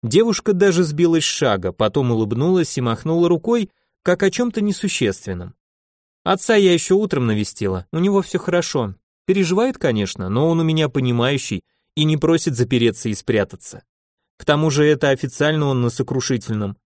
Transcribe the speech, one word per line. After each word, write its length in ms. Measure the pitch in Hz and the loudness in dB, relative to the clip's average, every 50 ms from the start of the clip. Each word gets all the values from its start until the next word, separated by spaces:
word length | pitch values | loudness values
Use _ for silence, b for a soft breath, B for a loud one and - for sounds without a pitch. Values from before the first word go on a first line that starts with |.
| - | -8
Девушка 500 | 117 113 180 226 233 214 - - - 202 | 0 2 2 4 4 0 -2 0 0 2
даже 300 | 180 202 202 180 170 180 | 4 4 4 4 2 0
сбилась 400 | 160 151 147 170 170 165 165 156 | 0 0 2 2 2 4 2 0
с 40 | - | -2
шага, 440 | - - 151 127 104 98 90 95 | -4 -2 0 0 0 0 -2 -6
потом 400 | 90 - 110 107 101 147 135 123 | -4 0 -2 0 0 0 0 0
улыбнулась 640 | 120 110 110 107 104 117 139 170 185 185 165 - - - | 0 0 0 -2 -2 -2 0 0 2 0 0 -2 -4 -4
и 40 | |
махнула 480 | 123 120 113 113 - 156 165 170 175 175 | -2 -2 -4 -4 -4 -2 0 2 2 2
рукой, 400 | 170 165 - - 233 240 214 180 _ _ _ _ _ _ _ | 2 0 0 0 0 0 0 -4 _ _ _ _ _ _ _
как 200 | - 180 170 196 | 0 0 2 2
о 80 | 190 | 0
чём-то 300 | 190 - 247 240 - 226 | 0 0 -2 -2 0 -2
несущественном. 920 | 202 208 196 - - 196 - - 131 107 95 - - - 92 87 87 90 - _ _ _ _ _ _ _ _ _ _ _ _ _ _ | -2 -2 -2 -2 -2 -4 -2 0 0 -2 -2 -4 -8 -10 -10 -10 -10 -14 -16 _ _ _ _ _ _ _ _ _ _ _ _ _ _
«Отца 320 | - 185 190 - - 226 | -2 -2 0 2 2 4
я 180 | 214 202 185 175 | 4 6 6 4
ещё 240 | 165 - - 185 196 | 4 2 2 2 2
утром 300 | 214 208 - 151 123 117 | 2 0 -2 0 0 0
навестила, 580 | 107 104 104 - - - 110 98 95 92 92 _ | 0 0 -2 -4 -4 -4 -4 -2 -2 -4 -6 _
у 80 | - 160 | -4 -2
него 220 | 175 196 202 196 | 0 2 0 0
всё 180 | 185 - - - | -2 -2 -4 -4
хорошо. 560 | - - 175 175 170 - - 147 120 101 95 - _ _ _ _ _ | -4 0 0 0 0 0 -2 -2 -4 -4 -6 -12 _ _ _ _ _
Переживает, 520 | - 190 196 190 160 180 196 233 262 254 - | 0 2 2 2 2 2 0 0 0 -2 -2
конечно, 500 | - 151 120 107 101 92 - - 92 92 | -2 0 0 0 -2 -4 -4 -8 -6 -4
но 220 | 101 120 147 165 | 0 0 2 2
он 100 | 165 165 | 2 2
у 40 | 165 | 2
меня 260 | 160 160 156 156 143 | 0 2 0 0 0
понимающий 720 | 123 143 127 123 123 120 117 131 143 139 - - 113 92 - _ _ _ _ _ _ | 0 -2 0 0 0 0 0 0 0 -2 -4 -4 -8 -8 -8 _ _ _ _ _ _
и 80 | - 151 | 0 0
не 140 | 156 156 151 | 2 2 2
просит 380 | - - 165 165 - - 139 | 2 2 2 2 2 0 0
запереться 540 | 117 123 123 131 120 117 117 101 - - 113 | 0 0 0 2 2 2 2 0 0 -4 -6
и 40 | 104 | -6
спрятаться. 680 | - - - 120 107 98 - - - - - - - _ _ _ _ _ _ _ _ _ _ _ _ | -6 -4 -2 0 0 0 -2 -6 -14 -14 -14 -14 -16 _ _ _ _ _ _ _ _ _ _ _ _
К 80 | - | -2
тому 260 | - 147 147 156 160 | 0 0 2 2 0
же 120 | 139 143 151 | 2 2 4
это 240 | 151 151 143 - 143 | 4 2 2 2 0
официально 580 | 135 127 - 135 - - - 151 156 156 151 139 | 0 0 -2 -8 -4 -2 0 0 0 0 0 0
он 140 | 135 127 | 0 0
на 80 | 120 120 | 0 -2
сокрушительном. 880 | 117 - 127 - - 135 123 - 135 117 - - 113 107 107 98 101 - _ _ _ | -2 -4 -6 -4 -4 -4 -2 -2 -4 -4 -4 -6 -6 -4 -4 -6 -8 -10 _ _ _